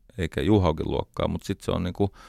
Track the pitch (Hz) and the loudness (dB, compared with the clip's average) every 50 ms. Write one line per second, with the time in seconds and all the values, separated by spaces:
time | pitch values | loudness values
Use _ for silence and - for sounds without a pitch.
0 | _ - - - 87 78 - - 67 90 110 101 90 82 78 78 - - - - | _ -14 -6 -6 -6 -4 -2 -2 2 4 4 6 6 4 2 0 -2 -2 -2 -4
1 | - - _ - 82 82 82 82 - - 98 - - - 87 85 87 90 - - | -4 -6 _ -4 -2 -2 -2 -4 -6 -6 -6 -4 -2 -2 -2 -2 -2 -4 -2 0
2 | 101 98 - - - | -2 -2 -2 -8 -18